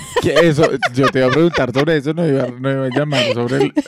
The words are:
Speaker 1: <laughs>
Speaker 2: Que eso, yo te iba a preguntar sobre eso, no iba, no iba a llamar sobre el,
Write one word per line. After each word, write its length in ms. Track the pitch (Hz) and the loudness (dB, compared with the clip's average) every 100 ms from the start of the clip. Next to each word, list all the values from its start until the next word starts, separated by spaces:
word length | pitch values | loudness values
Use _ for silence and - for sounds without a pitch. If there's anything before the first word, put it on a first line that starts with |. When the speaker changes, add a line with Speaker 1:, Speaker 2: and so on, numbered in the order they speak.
| - | -4
Speaker 1:
<laughs> 160 | - | -2
Speaker 2:
Que 140 | 170 143 170 | 0 4 4
eso, 220 | 143 - 139 - | 4 2 0 -2
yo 160 | 123 131 | 0 0
te 100 | 135 | 2
iba 80 | 127 | 2
a 40 | |
preguntar 420 | 139 170 - 123 | 2 2 2 -2
sobre 240 | 123 147 156 | 0 0 0
eso, 160 | 139 | -2
no 140 | 160 165 | -2 0
iba, 200 | 135 123 | 0 -2
no 220 | 120 135 | -4 -4
iba 140 | 135 131 | -2 -2
a 40 | |
llamar 440 | 127 147 135 - | -2 -2 0 0
sobre 240 | 120 120 135 | -2 -2 0
el, 160 | - - | -2 -2